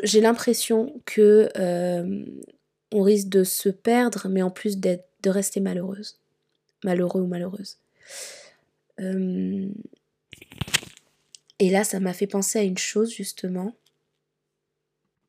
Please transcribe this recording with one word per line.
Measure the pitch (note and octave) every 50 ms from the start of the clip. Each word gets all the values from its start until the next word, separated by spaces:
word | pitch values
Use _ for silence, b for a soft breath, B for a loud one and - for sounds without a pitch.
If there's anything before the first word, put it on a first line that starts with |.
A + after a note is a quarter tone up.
| G3+
j'ai | G#3 G#3+ G#3+
l'impression | A3 A3+ A#3 A#3 - B3 A3+ - - - A3+ A3 A3+ C#4+ D4+ B3 -
que, | - - G#3+ G#3+ G#3 G#3+ G#3+ A3 - -
euh, | - F#3+ F3 F3 F3 F3+ F3+ F3 F3 F3 F#3 G3 G3+ - - C2+ C2+ - - _ _ _ _ _ _ _ _
on | A3 G#3 F#3+
risque | G3+ G#3+ G#3 G3 F#3+
de | F#3+ F#3+ F#3
se | F#3 - - - G3+
perdre, | F#3+ - - A#3 A#3 B3 B3 A#3+ - G3 - F#3+
mais | F#3+ F#3+
en | F#3 F3+
plus | F3+ - - G#3+ G3+
d'être, | F#3+ F#3+ F#3 F3+ F3+ - _ _ _ -
de | G3
rester | F#3 G3+ G3 - - G3+
malheureuse. | G3 F#3+ F3+ F3+ F3+ F#3+ G3 G3+ G#3+ - - _ _ _ _ _ _ _ _ _ _ _ _ _ -
Malheureux | F#3+ F3+ F3+ F3+ F3 - F#3+
ou | F#3
malheureuse. | F3+ F3+ F3 F3 F#3 F#3 G3+ G3 - - _ _ _ B B B B B B B B B B B B B B B B _ _ _ _ _ -
Euh... | F#3 F#3+ F#3+ F#3+ F#3+ F#3 F3+ F#3 F#3 F#3 G3 G3 F#3+ G3 G3+ G#3 - - _ _ _ _ _ _ _ _ - - - - - - - - - - - - - - _ _ _ _ _ _ - - _ _ _ -
Et | G3+ F3+
là, | F#3+ G3 G#3+
ça | - - F#3+
m'a | F#3+ F#3 F3+
fait | - G3+
penser | G3 - G3 F#3+ - - A3
à | G3+
une | F#3+ F#3
chose, | F#3 - - - G#3 A3+ A#3 -
justement. | - G3 - - - - F#3 F#3 F3+ F#3 A3 A#3+ _ _ _ _ _ _ _ _ _ _ _ _ _ _ _ _ _ _ _ _ _ _ _ _ _ _ _ _ _ _